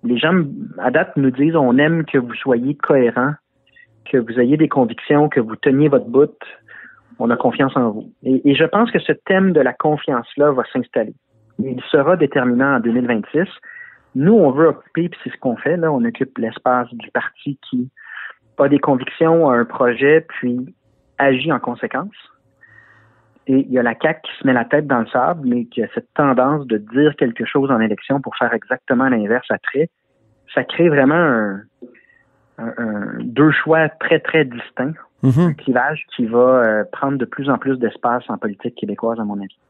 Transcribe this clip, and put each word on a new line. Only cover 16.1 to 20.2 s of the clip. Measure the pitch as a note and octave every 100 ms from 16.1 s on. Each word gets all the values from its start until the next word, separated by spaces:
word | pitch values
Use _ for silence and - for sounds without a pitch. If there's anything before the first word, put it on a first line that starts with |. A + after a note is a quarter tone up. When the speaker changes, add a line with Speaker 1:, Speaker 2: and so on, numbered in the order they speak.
| A#2 C3 -
Speaker 1:
l'espace | A2+ - C3 B2 A#2+
du | A#2+ -
parti | B2 - _ - C#3 -
qui | B2+ B2+ _ - - - - _ -
a | C#3+
des | C#3+
convictions, | - C3 B2+ - D#3+ E3 D#3
a | A#2+
un |
projet, | A#2 - B2 A#2 C#3 D#3